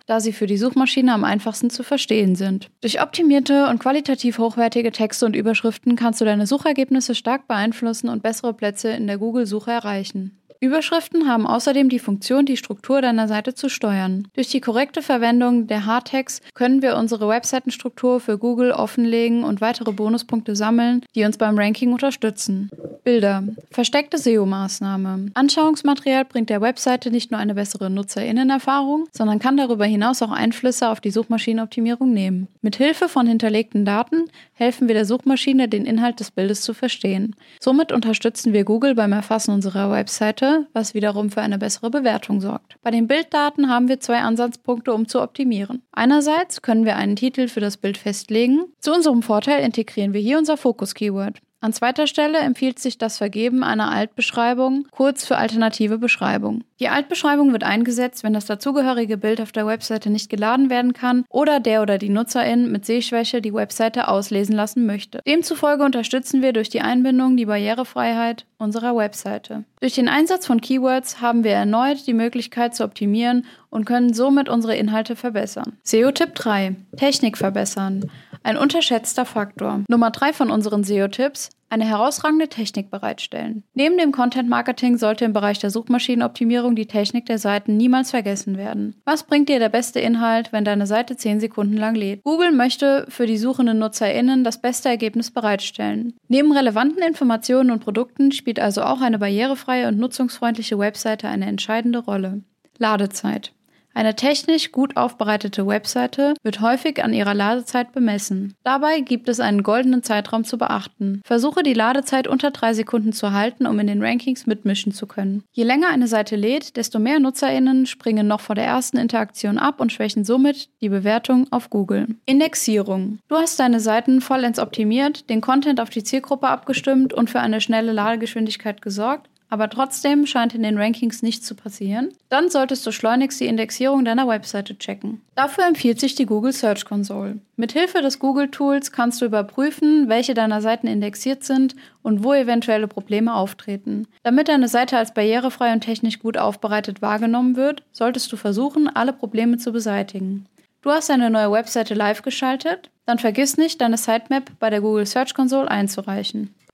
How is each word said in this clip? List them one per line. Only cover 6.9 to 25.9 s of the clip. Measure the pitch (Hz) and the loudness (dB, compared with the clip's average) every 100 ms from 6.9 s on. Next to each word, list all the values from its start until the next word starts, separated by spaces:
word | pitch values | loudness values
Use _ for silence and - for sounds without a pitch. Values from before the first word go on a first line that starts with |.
| 262 240 233 | 0 0 -2
stark | 233 269 - | -2 -4 -2
beeinflussen | 214 214 226 233 226 233 | -2 0 -2 -4 -4 -4
und | 220 | -4
bessere | 226 220 240 | -4 -4 -4
Plätze | 226 208 202 226 | -4 -4 -2 -4
in | 233 208 | -2 -2
der | 202 | -2
Google-Suche | 226 240 214 208 208 | -2 -2 -2 -2 -2
erreichen. | 233 208 196 196 196 190 - _ - | -4 -2 -6 -6 -8 -8 -12 _ -2
Überschriften | 254 311 302 330 330 330 294 | 0 0 0 -2 0 0 2
haben | 233 208 | 2 2
außerdem | 233 285 277 269 | 0 2 4 4
die | 247 | 2
Funktion, | - 196 - 262 | -2 -4 0 2
die | 277 254 | 2 0
Struktur | - 202 - 277 | -6 -8 -2 0
deiner | 254 226 220 | 2 0 0
Seite | 214 254 | -2 -4
zu | 247 277 | -4 -6
steuern. | - 214 196 190 190 196 | -4 -2 0 0 -4 -4
Durch | - 254 | -4 -2
die | 269 | -2
korrekte | 247 226 285 330 | 0 0 0 -2
Verwendung | 294 247 233 240 247 240 226 | 0 2 4 4 4 2 0
der | 214 208 | -2 0
Hardtags | 240 - 269 262 - - | -2 0 -4 -4 -10 -12
können | - 247 269 | -2 2 4
wir | 262 233 | 4 2
unsere | 226 226 214 | 0 0 0
Webseitenstruktur | 233 240 262 254 - 254 - 247 247 | 0 0 -4 -4 -6 -8 -2 0 0
für | 240 202 | 0 -2
Google | 233 240 247 | 0 2 2
offenlegen | - 214 - 233 233 233 233 | 2 -2 0 2 2 2 0
und | - 202 | 0 0
weitere | 220 240 226 | -2 -2 -4
Bonuspunkte | 202 214 233 - 226 214 | -2 0 -2 -2 -4 -2
sammeln, | 202 214 233 240 247 - | -2 2 2 2 0 -2
die | 220 | 0
uns | 214 214 | 0 2
beim | 220 214 | 2 2
Ranking | 208 214 247 | 2 2 0
unterstützen. | 240 277 262 220 208 - 190 202 - - - | 2 0 0 -4 -2 -4 -4 -4 -10 -16 -4
Bilder. | 247 240 202 196 202 220 - | 2 4 4 0 -4 -8 -8
Versteckte | - 226 285 294 320 | -2 0 0 0 0
seo-Maßnahme. | 254 220 196 190 196 - 196 190 190 190 202 | 2 4 2 0 -4 -4 -4 -4 -4 -4 -4
Anschauungsmaterial | 240 277 320 311 302 285 | 0 2 4 2 2 0